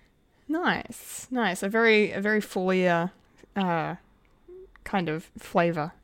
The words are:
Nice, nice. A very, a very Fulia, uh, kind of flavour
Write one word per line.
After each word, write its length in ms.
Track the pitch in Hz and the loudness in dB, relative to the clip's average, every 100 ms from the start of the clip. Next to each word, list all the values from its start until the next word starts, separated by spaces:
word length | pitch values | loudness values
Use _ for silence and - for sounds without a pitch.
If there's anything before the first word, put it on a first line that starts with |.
| _ _ _ _ - | _ _ _ _ -6
Nice, 800 | 320 330 170 - - - - - | -2 0 -2 -6 -14 -16 -16 -6
nice. 320 | 254 208 180 | -2 -2 -2
A 60 | 196 | 0
very, 440 | 226 226 214 208 | 4 6 6 4
a 80 | - | 0
very 200 | 208 214 | 0 0
Fulia, 720 | 208 196 185 185 180 170 180 - _ _ - 202 | 0 -2 2 2 4 2 0 -6 _ _ -8 -2
uh, 400 | 185 170 151 175 _ _ _ _ - 370 381 - | 0 0 -2 -8 _ _ _ _ -20 -20 -20 -20
kind 240 | - 202 160 | -6 -2 -2
of 220 | 156 - - | -6 -10 -18
flavour 540 | - 190 170 165 151 - | -4 0 2 0 -6 -10